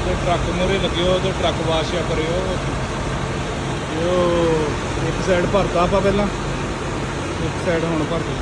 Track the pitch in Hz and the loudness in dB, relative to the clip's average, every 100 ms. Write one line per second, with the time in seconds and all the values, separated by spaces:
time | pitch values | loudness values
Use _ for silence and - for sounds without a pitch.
0 | - 180 - 170 175 170 185 196 180 165 | -2 0 0 0 0 0 2 2 0 0
1 | 180 185 185 180 170 147 165 160 151 175 | 2 2 2 0 -2 0 0 0 0 -2
2 | 156 160 151 175 190 180 139 - - - | 0 0 0 0 0 -2 -2 -2 -4 -4
3 | - - - - - - - - - 156 | -2 -2 -2 -4 -4 -4 -4 -4 -4 -2
4 | 170 180 175 170 165 160 151 127 - - | 2 4 4 4 2 2 0 -2 -2 -2
5 | 160 - 185 175 175 196 175 175 180 196 | -2 0 2 2 4 2 2 2 2 4
6 | 196 196 202 - - - - - - - | 4 2 0 -2 -4 -4 -4 -4 -4 -4
7 | - - - - 160 - 185 165 165 160 | -4 -4 -4 -2 -2 -2 0 0 2 0
8 | 147 165 131 131 | 0 -2 -2 -4